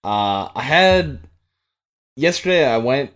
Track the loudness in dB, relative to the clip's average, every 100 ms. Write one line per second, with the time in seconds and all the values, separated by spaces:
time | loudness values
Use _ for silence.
0 | -4 -2 0 -2 -6 -8 0 2 4 2
1 | 0 -10 -18 _ _ _ _ _ _ _
2 | _ -2 -2 -2 0 2 2 2 0 -2
3 | -4